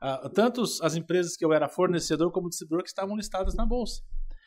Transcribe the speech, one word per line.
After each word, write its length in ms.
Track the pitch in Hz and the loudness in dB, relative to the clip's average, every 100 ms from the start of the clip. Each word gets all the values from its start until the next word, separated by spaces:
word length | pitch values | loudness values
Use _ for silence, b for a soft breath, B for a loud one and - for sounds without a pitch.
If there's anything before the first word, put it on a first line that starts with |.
ah, 280 | 131 131 139 | -4 -4 -2
tanto 340 | - 240 247 214 - | 4 4 4 -2 0
as 120 | 160 | 0
empresas 420 | 160 160 180 170 - | 0 0 0 0 0
que 80 | |
eu 80 | 160 | 4
era 160 | 156 147 | 4 2
fornecedor 640 | - 180 170 - 156 170 | 2 2 2 0 0 2
como 200 | 185 175 | 0 -4
distribuidor 320 | - 160 165 | -8 -4 -4
que 80 | - | -4
estavam 260 | - 196 214 | -6 -4 -4
listadas 380 | 208 190 196 | -6 -2 -2
na 100 | - | 2
Bolsa. 380 | 226 247 214 - - - - b | 2 2 -2 -6 -6 -4 -4 b